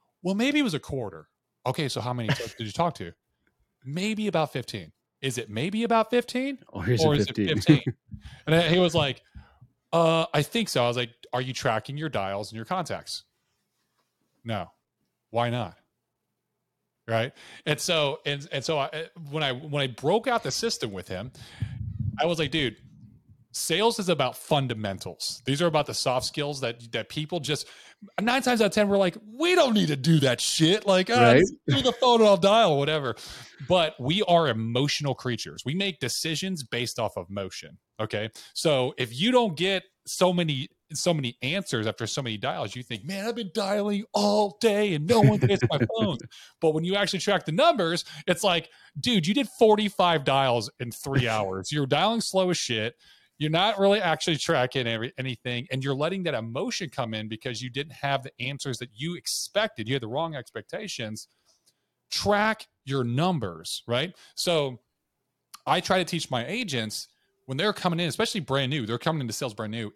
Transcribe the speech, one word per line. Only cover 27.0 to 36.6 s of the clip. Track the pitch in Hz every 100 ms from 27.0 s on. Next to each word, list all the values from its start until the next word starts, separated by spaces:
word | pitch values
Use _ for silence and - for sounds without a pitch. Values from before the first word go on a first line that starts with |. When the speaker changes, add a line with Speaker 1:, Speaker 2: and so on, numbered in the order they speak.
| 110
Speaker 1:
people | - 151 175
just, | 135 147 - - - - 202 -
nine | 214 262
times | 254 240
out | 214
of |
ten, | - 208
we're | 202
like, | 190 - 208
'We | 233 339 359
don't | 285
need | 214 170
to | 143
do | 135 160
that | 135 120
shit.' | - - 160 208 202
Like, | 185 185
uh, |
Speaker 2:
Right. | 240 175 151
Speaker 1:
just | 190 - -
through | 277
the | 262
phone | - 254 233
and | 214
I'll | 196
dial," | 196 220 208 143
whatever. | 139 156 135 110 - - - - 131
But | 180 156 -
we | 123 180
are | 202 170 156
emotional | 110 113 120 143 - 147 127
creatures. | 127 117 - 73 123
We | 165
make | 196 -
decisions | 120 - 160 156 190 185